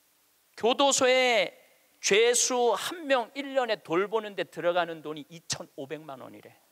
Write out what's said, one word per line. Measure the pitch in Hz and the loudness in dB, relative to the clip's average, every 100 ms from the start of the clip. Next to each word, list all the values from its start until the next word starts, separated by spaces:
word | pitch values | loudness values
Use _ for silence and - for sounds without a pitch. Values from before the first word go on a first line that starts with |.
| _ _ _ _ _ - | _ _ _ _ _ -2
교도소에 | 220 262 277 262 254 254 254 226 175 - _ _ _ _ | 0 4 2 4 4 4 4 2 0 -6 _ _ _ _
죄수 | - 202 233 247 - 254 240 196 | 2 4 4 4 0 2 2 0
한 | - 349 294 | -4 -10 -2
명 | 262 214 277 | 0 0 -10
일 | 277 | -4
년에 | 269 240 208 | -2 -2 -4
돌보는데 | - 165 202 220 208 190 175 | -2 -2 0 -2 -4 -8 -8
들어가는 | - 170 175 170 165 | -4 -2 0 -2 -6
돈이 | 147 151 143 | -12 -12 -14
이천오백만 | 165 _ - 170 - 135 151 156 131 | -20 _ -10 -10 -14 -12 -12 -14 -16
원이래. | 117 107 113 - _ | -16 -20 -20 -20 _